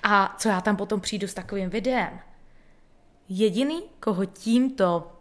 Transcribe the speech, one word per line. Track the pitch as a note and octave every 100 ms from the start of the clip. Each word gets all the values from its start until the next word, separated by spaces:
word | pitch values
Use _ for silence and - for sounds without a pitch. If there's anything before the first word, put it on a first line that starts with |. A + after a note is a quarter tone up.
A | G#3 G3+ G3 -
co | A3
já | F#3
tam | F3+ G3
potom | G3+ G#3+
přijdu | F#3+ G#3 F#3+
s |
takovým | - F3+ G3 F#3
videem? | G3+ B3+ B3+ F3+ F3+ - - - - _ - _ _ _ _ _
Jediný, | F#3+ A3 F#3+ C#4 D#4+ G#4 -
koho | - F#3 F#3+
tímto | - A3+ A#3 C4 C4 F#3 E3+ E3 -